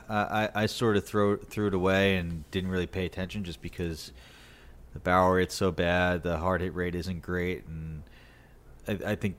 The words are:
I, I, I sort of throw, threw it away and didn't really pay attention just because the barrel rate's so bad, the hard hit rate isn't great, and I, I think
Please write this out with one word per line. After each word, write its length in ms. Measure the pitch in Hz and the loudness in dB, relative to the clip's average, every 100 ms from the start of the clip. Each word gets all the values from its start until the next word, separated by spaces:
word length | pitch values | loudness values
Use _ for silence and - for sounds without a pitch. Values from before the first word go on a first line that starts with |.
| - | -2
I, 80 | 107 | -2
I, 460 | 104 107 107 104 | 0 0 0 0
I 40 | 107 | 0
sort 300 | - 120 101 | 2 2 2
of 80 | |
throw, 320 | - 107 101 104 | 2 2 2 0
threw 300 | - - 104 | -4 -2 0
it 80 | |
away 420 | 95 92 95 98 92 | 2 4 4 4 2
and 340 | 85 82 76 | 0 -6 -6
didn't 200 | 95 92 | -4 -2
really 160 | 92 87 | -2 -2
pay 180 | 95 | -2
attention 400 | 90 - 92 104 | -4 -4 -8 -6
just 160 | 90 82 | -8 -10
because 500 | - - 85 80 - - - - - - - - - | -10 -6 -6 -6 -12 -18 -20 -20 -20 -20 -20 -20 -18
the 60 | - | -6
barrel 320 | 90 90 92 | 2 6 6
rate's 220 | 92 90 | 6 2
so 160 | - 95 | 2 0
bad, 520 | 82 87 90 90 90 | 2 2 4 4 2
the 160 | 87 80 | 0 0
hard 240 | 90 90 | 0 0
hit 120 | 92 | -2
rate 200 | 87 87 | -2 -4
isn't 260 | 87 85 87 | -2 -4 -6
great, 460 | 82 90 90 85 - | -4 -2 -2 -4 -8
and 380 | 80 80 78 - - - - - - - - - | -10 -10 -12 -14 -20 -20 -20 -20 -20 -20 -14 -8
I, 260 | 101 92 | -6 -4
I 20 | |
think 220 | 104 104 | -4 -4